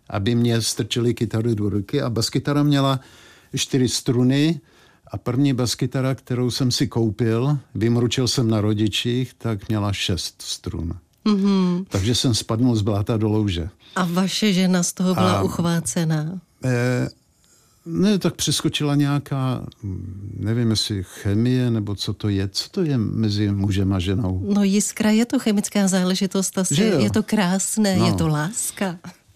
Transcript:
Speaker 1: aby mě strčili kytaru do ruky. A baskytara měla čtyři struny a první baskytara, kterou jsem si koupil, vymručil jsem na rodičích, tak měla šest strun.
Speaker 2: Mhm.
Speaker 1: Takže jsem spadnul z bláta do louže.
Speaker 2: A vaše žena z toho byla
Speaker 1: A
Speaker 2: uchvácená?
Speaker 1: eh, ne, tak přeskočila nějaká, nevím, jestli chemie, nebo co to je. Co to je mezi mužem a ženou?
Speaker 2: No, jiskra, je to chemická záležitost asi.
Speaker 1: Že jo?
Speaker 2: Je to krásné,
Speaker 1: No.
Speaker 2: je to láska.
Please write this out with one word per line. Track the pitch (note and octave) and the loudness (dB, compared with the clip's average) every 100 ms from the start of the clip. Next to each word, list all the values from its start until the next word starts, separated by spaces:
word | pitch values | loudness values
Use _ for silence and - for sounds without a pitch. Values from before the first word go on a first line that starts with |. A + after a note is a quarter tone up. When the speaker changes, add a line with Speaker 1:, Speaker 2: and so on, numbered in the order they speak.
| - | -8
Speaker 1:
aby | G#2 G#2 | -2 0
mě | A#2+ A#2+ A2+ | 2 2 2
strčili | G#2+ - G#2+ A#2+ A#2 | 0 -4 -2 0 0
kytaru | A#2 G#2 A2+ A#2 | 0 -2 0 0
do | G#2+ G#2 | 0 0
ruky. | G2+ G2 C#3+ | -2 -2 -2
A | B2+ | 0
baskytara | A2+ A2+ C#3 D3 C#3+ | -2 -2 -2 0 2
měla | D3 C#3+ C3+ C3 - - - - _ C3 | 4 4 2 0 -4 -20 -20 -20 _ -6
čtyři | - C3 B2 | -2 0 0
struny | - - A#2+ B2+ C#3 D3+ D#3+ - _ - _ - | 0 0 2 2 4 2 0 -8 _ -20 _ -14
a | - | -8
první | - A#2+ C#3+ | -4 0 2
baskytara, | B2 B2 - B2+ C3+ C3 | 2 -2 -2 -4 -2 -2
kterou | C3+ - B2 B2 | -4 -4 -2 -2
jsem | - B2+ | 0 0
si | - - | 0 -2
koupil, | A#2 A2+ G2 A#2 A2+ C3+ D3 - | 0 0 0 0 2 0 -2 -4
vymručil | G2+ A2+ A#2 A#2 C3+ A#2+ | -2 2 2 2 0 0
jsem | - A2+ | 0 2
na | A2 | 2
rodičích, | G#2 G#2+ G#2+ - B2 B2+ B2 | 2 2 0 0 -2 -2 -4
tak | - A2+ G#2 - | -6 -6 -6 -2
měla | G#2+ G2+ | -2 0
šest | F#2+ - F2 - - | -2 -2 -4 -6 -10
strun. | - - - E2+ E2 E2+ - _ | -12 -10 -8 -6 -6 -8 -14 _
Speaker 2:
Mhm. | G#3+ G3+ G3 F#3+ F3+ F3 F#3+ | 0 2 2 2 2 0 -2
Speaker 1:
Takže | G2 G2+ | -2 0
jsem | B2 C3 | 0 0
spadnul | A2 - A2+ B2+ A2+ | 0 -2 0 2 2
z | |
bláta | G#2 G2+ G#2 A#2 | 0 0 0 0
do | A2 | 2
louže. | G#2+ G#2 E2+ E2+ - - F#3 | 2 0 -2 -6 -10 -10 -4
Speaker 2:
A | F3+ | -2
vaše | F3 F#3+ - G#3+ | 0 -2 0 0
žena | F#3 F#3 F#3 | 2 2 2
z | F3 | 0
toho | - F3+ | -2 0
byla | F3+ F3+ | 2 2
Speaker 1:
A | G2 | 2
Speaker 2:
uchvácená? | F#3+ - E3+ E3+ E3 F3+ D#3+ D#3 D3+ F#3 - _ | 0 -2 0 0 -2 -2 0 0 -2 -8 -14 _
Speaker 1:
eh, | C3 B2 B2 B2 C3+ - _ _ _ _ _ _ E3+ | -2 0 0 0 -2 -8 _ _ _ _ _ _ -6
ne, | E3 G3 G3 | 2 2 4
tak | E3+ | 0
přeskočila | - - C#3+ D3+ - D3 | -2 -2 0 -2 0 0
nějaká, | C#3+ C#3+ C#3+ C#3 C#3 C3 A#2+ - - G2+ F#2 F#2 F#2+ G2+ G2+ | 2 2 0 -2 -4 -2 -4 -6 -10 -8 -8 -10 -12 -12 -6
nevím, | G2+ A#2 A2+ | -2 0 2
jestli | G#2+ - G2+ | 2 0 -4
chemie, | F2+ - G2+ G#2 A#2+ B2+ B2 | -6 -6 -2 2 2 2 2
nebo | A2+ G#2 | 0 -2
co | G2 - | -6 -6
to | G2 G#2 | -4 -2
je. | G2 F#2+ | 0 -2
Co | - - | -6 -6
to | G3+ | -2
je | E3 C3 | 0 0
mezi | G2 G#2 A2 G2+ G#2 | 0 0 0 0 0
mužem | G2+ G2+ G2 F#2+ | 0 0 2 2
a | G2 | 0
ženou? | F2+ F#2+ G2 F#2 G3 | 0 0 0 -2 0
Speaker 2:
No, | G3+ | 2
jiskra, | G3 G#3 - - A3 | 2 2 0 -2 2
je | A3 A#3+ | 2 2
to | C4+ | 0
chemická | A3+ G#3 - G#3 F#3+ | 0 0 0 0 2
záležitost | F#3 F3+ F#3 F#3+ G3 F#3 - | 2 0 0 0 0 -2 -2
asi. | F#3 | 0
Speaker 1:
Že | D3 A3 | 2 2
jo? | E3 | 4
Speaker 2:
Je | G#3 | 2
to | A3 | 0
krásné, | G#3+ G#3+ F3 F#3+ - - G#3 F#3 | 0 0 2 0 -2 0 2 4
Speaker 1:
No. | F3 | 2
Speaker 2:
je | |
to | F3 D#3+ | 2 0
láska. | D3+ D#3 A#3 - - G3 E3+ - - _ | 0 -2 -4 -6 -4 -6 -6 -14 -20 _